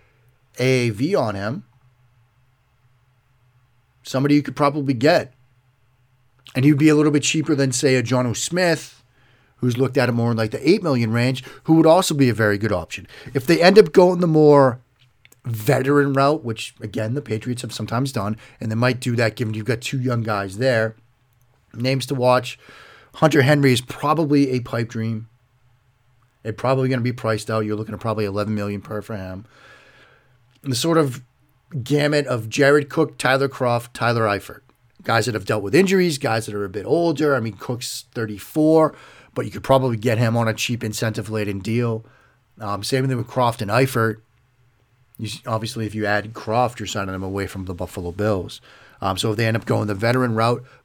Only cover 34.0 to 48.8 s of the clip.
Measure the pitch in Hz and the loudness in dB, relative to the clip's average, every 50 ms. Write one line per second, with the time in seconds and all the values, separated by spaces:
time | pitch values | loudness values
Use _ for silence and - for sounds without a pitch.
34 | 117 117 120 117 113 104 101 98 - - - - _ _ _ _ _ _ _ _ | -2 0 0 2 2 0 0 -2 -4 -10 -18 -20 _ _ _ _ _ _ _ _
35 | - - 113 113 110 123 110 107 98 - 117 107 98 101 98 160 202 185 190 190 | -4 0 0 0 0 0 -4 -6 -4 -2 -4 -2 -2 2 2 2 4 4 2 2
36 | 180 175 151 135 - 123 113 113 110 - 104 104 101 95 95 104 92 101 139 170 | 2 0 -2 -2 -2 -2 -2 -2 -4 -6 -6 -6 -8 -6 -8 -8 -2 0 0 2
37 | 170 170 160 - 156 147 143 127 110 113 101 - - - 123 120 123 - - - | 2 0 0 0 0 0 0 0 -2 -4 -8 -10 -8 -8 -8 -8 -8 -10 -12 -12
38 | - _ _ 123 113 110 104 98 - - - 156 151 156 160 160 160 147 - - | -14 _ _ -8 -6 -6 -8 -12 -14 -6 0 2 4 6 6 6 4 2 0 -6
39 | - - - - - _ _ - 120 110 92 - - - 135 135 127 131 117 110 | -20 -20 -20 -20 -20 _ _ -8 -8 -8 -10 -12 0 2 2 2 2 0 -4 -2
40 | 101 123 113 107 123 113 113 117 117 113 110 - - - 123 117 120 110 98 - | -2 -2 0 2 0 0 2 0 0 -2 -2 -4 -4 -6 -4 -6 -6 -8 -6 -4
41 | - 113 104 - 104 101 110 110 104 98 101 98 95 110 110 120 120 117 113 110 | -4 -4 -4 -6 -8 -6 -4 -4 -4 -4 -6 -6 -6 -4 -2 -2 0 -2 -4 -6
42 | 110 - _ _ _ _ _ _ _ _ _ - 107 101 101 98 104 - 131 131 | -8 -14 _ _ _ _ _ _ _ _ _ -12 -8 -6 -6 -6 -4 -4 -2 -2
43 | 131 135 131 120 120 - - 127 123 120 117 - 110 98 104 120 135 131 - 117 | 0 0 -2 -4 -6 -6 -2 0 0 0 0 -2 -4 -2 0 0 0 0 0 -2
44 | 113 113 110 - _ _ _ _ _ _ _ _ _ _ _ _ _ _ _ _ | -2 -2 -2 -6 _ _ _ _ _ _ _ _ _ _ _ _ _ _ _ _
45 | _ _ _ _ 113 110 - - - - 113 110 110 110 - 113 110 107 104 107 | _ _ _ _ -12 -10 -10 -12 -8 -6 -4 -4 -4 -6 -8 -6 -8 -6 -6 -4
46 | 107 101 104 104 101 110 113 - - - 107 120 123 117 120 - 107 95 - 107 | -2 -2 -2 -2 -4 -6 -14 -12 -6 -2 0 0 0 0 -2 -8 -12 -8 -6 -6
47 | 98 95 95 95 95 95 95 98 98 90 - 98 95 92 92 82 92 87 - 101 | -6 -6 -6 -6 -6 -6 -4 -6 -6 -6 -8 -10 -10 -10 -8 -8 -8 -10 -8 -8
48 | 90 87 87 98 104 107 104 95 87 - - - _ - - - | -8 -8 -6 -2 -2 0 0 -2 -4 -8 -14 -18 _ -20 -20 -20